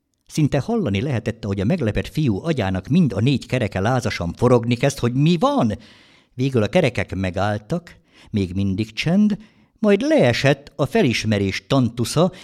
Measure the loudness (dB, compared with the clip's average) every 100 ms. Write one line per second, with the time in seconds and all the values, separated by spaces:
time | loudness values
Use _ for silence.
0 | _ _ _ -2 0 0 -2 -2 -2 -2
1 | -2 -4 -4 -6 -6 -2 -2 -2 -2 -2
2 | -4 -2 -2 -2 -2 -2 -2 -4 0 2
3 | 2 2 0 0 -2 -4 -2 -2 -2 -2
4 | -2 -4 -6 -2 2 4 2 0 -2 -2
5 | -2 0 2 2 0 0 -2 -4 -10 -20
6 | _ _ _ -6 -2 0 2 2 0 -2
7 | -4 -4 -4 -2 -2 -4 -6 -8 -8 -20
8 | _ _ -6 -4 -2 -2 -2 -2 -4 -6
9 | 0 2 2 0 -8 _ _ _ 2 4
10 | 4 6 4 4 2 0 -4 -6 -2 2
11 | 2 0 0 0 0 -4 -2 0 0 -2
12 | -2 0 0 -2